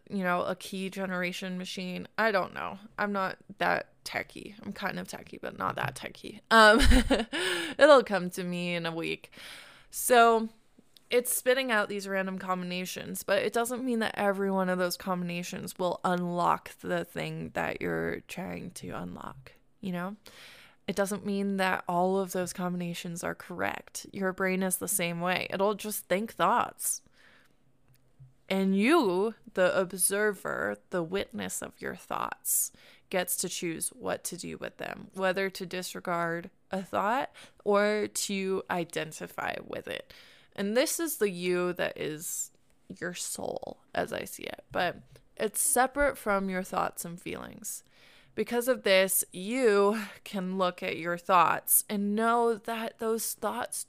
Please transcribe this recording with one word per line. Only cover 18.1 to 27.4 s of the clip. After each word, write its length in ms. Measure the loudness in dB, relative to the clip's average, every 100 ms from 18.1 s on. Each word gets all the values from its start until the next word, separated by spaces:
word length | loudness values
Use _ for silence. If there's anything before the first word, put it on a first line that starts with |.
| -6 -10
trying 440 | -12 -10 -10 -12
to 180 | -12 -12
unlock, 600 | -10 -10 -10 -12 -14 -20 -20 _ _
you 100 | -8
know? 240 | -6 -6 -10 -18 -20 -20 -20 -20 _ -6
It 80 | -2
doesn't 300 | 0 -2 -4
mean 320 | -2 0 0
that 260 | 0 0 0
all 300 | 2 4 2
of 140 | 0
those 200 | -2 -4
combinations 680 | -4 -4 -4 -4 -6 -8 -6
are 120 | -6
correct. 720 | -8 -8 -4 -4 -4 -10 -14 -10
Your 200 | -4 -2
brain 300 | 0 0 2
is 140 | 0 -2
the 120 | -2
same 320 | 0 0 -2
way. 260 | 0 0 0
It'll 240 | 0 0
just 320 | 0 -4 -6 -2
think 260 | -2 -2
thoughts. 720 | 0 2 4 0 -2 -4 -4 _ _ -20 -20